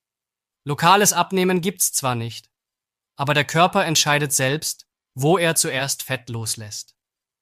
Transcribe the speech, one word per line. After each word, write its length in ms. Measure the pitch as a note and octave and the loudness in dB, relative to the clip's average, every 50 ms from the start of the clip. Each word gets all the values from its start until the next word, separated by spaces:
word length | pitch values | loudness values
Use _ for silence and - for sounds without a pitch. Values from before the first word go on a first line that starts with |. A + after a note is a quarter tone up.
| _ _ _ _ _ _ _ _ _ _ _ _ - | _ _ _ _ _ _ _ _ _ _ _ _ -8
Lokales 480 | C#3 D3 - E3 E3+ F#3 G#3 G#3 F3+ - | -8 -4 2 4 6 6 6 6 4 2
Abnehmen 480 | E3 F3 E3+ F#3+ F#3+ F#3 F#3 F#3 F3+ | 0 0 0 0 0 2 2 2 0
gibt's 320 | E3 F#3+ - - - - - | 0 -2 -2 -2 -2 -2 -2
zwar 220 | - - C3 B2 | -2 -2 -2 -2
nicht, 360 | A#2 A#2 A#2 A2+ - - _ _ _ _ _ _ _ _ _ _ _ _ _ _ | -4 -4 -8 -10 -14 -18 _ _ _ _ _ _ _ _ _ _ _ _ _ _
aber 180 | - C#3 C#3 D3+ | -6 -2 0 0
der 100 | D3+ C#3 | 0 0
Körper 400 | - - D#3+ F3 F#3 - G3+ F#3 | 0 2 4 4 4 4 2 0
entscheidet 480 | D#3+ D#3+ - - D#3 D3 D3 D3 C#3 C#3 | 2 0 0 2 2 0 0 0 -2 -2
selbst, 540 | - C3+ C3 C#3 D#3 - - - - - _ _ _ _ _ _ | -2 0 -2 -2 -4 -6 -8 -10 -10 -14 _ _ _ _ _ _
wo 220 | B2+ C3+ D3+ F3 | -2 0 2 2
er 180 | F#3+ E3+ E3 E3 | 4 2 2 0
zuerst 480 | - - E3 C3 C3 C3+ C3+ - - - | 0 -2 -2 -2 -4 -4 -4 -6 -6 -8
Fett 280 | - C3 B2 - - | -8 -8 -8 -8 -8
loslässt. 680 | A#2 A2+ A2+ A2 - - G#2+ G#2 G#2+ - - _ _ _ _ _ _ _ _ _ _ _ | -10 -8 -8 -8 -8 -8 -10 -12 -14 -16 -16 _ _ _ _ _ _ _ _ _ _ _